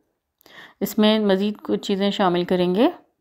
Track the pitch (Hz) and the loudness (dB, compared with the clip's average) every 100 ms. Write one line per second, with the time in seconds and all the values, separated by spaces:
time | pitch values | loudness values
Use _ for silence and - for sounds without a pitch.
0 | _ _ _ _ _ - - _ 196 - | _ _ _ _ _ -20 -20 _ -4 2
1 | 214 220 208 190 208 208 - 208 - 196 | 2 2 2 0 0 -4 -6 -6 -4 -2
2 | 202 196 190 175 175 185 180 185 294 - | -2 0 0 0 0 0 0 2 0 -2
3 | _ _ | _ _